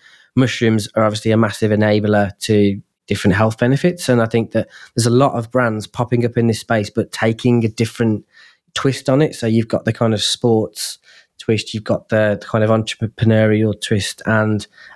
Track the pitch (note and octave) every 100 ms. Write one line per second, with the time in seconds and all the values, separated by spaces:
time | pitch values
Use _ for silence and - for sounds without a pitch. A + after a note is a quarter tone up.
0 | _ - _ - B2 - A2+ A2 G2+ A2+
1 | G#2+ G#2+ A2 A2 A2 - G#2+ G#2 G#2+ G#2+
2 | G#2+ G#2 G2 - - G#2 G2+ G2 _ _
3 | - G#2 G3+ A2 A2 - B2 C#3 F3+ F3
4 | - A#2+ A2+ A#2 - A2+ - - - -
5 | A#2 B2 C#3 A#2+ A2+ B2+ A#2+ G#2+ - -
6 | A#2 A#2+ A#2 A#2+ A#2 A2 - A2+ G#2 A2+
7 | G2 - A2+ A2+ B2+ A#2+ A2 - A2+ -
8 | A2+ G#2 _ _ - _ _ - C3+ C3
9 | - C3 D#3 - A2+ A2+ A2 - A2 -
10 | A2+ G#2 - - A#2+ A2 G#2 - - -
11 | _ - _ _ - A2 - G#2+ G#2+ G#2
12 | - A2 G#2+ G2+ - A2+ G#2+ A2 A2 -
13 | A2 - A2+ A2 A2 G#2+ A2 G2+ - G#2+
14 | - - G#2 A2 G#2+ G#2 - _ -